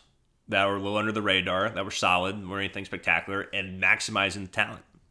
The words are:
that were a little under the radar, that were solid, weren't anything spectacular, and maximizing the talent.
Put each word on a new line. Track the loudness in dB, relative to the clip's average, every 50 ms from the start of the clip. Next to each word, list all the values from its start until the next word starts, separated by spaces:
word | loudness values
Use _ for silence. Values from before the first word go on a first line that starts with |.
| _ _ _ _ _ _ _ _ _
that | 0 2 4 4
were | 4 2
a | 0
little | 0 0 0
under | 0 0 0 0
the | 0
radar, | 2 4 4 4 4 2 2 2 0 0
that | -2 -4 -6
were | -4
solid, | -2 0 2 4 4 4 2 0 -4 -6 -8
weren't | -6 -4 -4 -4
anything | -4 -6 -8 -8
spectacular, | -8 -8 -4 0 0 2 2 0 -2 -4 -4 -4 -4 -6
and | -6 -6 -6 -4 0
maximizing | 2 2 2 2 0 -2 0 0 0 0 0 -4
the | -8 -4
talent. | -2 -2 -2 -2 -4 -12 -18 _ _ _ _ _